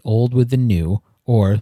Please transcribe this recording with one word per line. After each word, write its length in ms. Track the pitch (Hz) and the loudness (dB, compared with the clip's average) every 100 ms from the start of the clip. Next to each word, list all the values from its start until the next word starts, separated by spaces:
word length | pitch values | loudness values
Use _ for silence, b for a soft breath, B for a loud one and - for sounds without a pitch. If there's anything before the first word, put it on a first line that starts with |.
| - | -2
old 280 | 110 123 | 0 0
with 180 | 123 120 | 0 0
the 60 | 127 | 0
new, 440 | 123 87 80 101 _ _ - | 0 0 -2 -4 _ _ -2
or 340 | 113 98 107 | 0 2 0